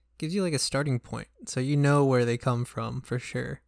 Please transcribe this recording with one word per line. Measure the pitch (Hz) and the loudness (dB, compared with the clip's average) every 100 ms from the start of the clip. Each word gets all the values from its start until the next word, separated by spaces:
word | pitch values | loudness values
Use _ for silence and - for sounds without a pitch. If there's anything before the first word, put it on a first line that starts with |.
| _ - | _ -10
gives | 156 | -6
you, | 196 | -2
like, | 185 | 0
a | 147 | 0
starting | - 139 147 123 | -2 0 0 -2
point, | - 113 107 _ - | -4 -12 -12 _ -8
so | - | -4
you | 131 143 | 0 4
know | 143 143 139 | 6 6 6
where | 127 120 | 4 2
they | 117 | 0
come | - 120 120 | 0 0 -2
from | - 113 123 | -6 -6 -8
for | - 123 | -6 -6
sure. | - 127 123 - | -4 -6 -6 -10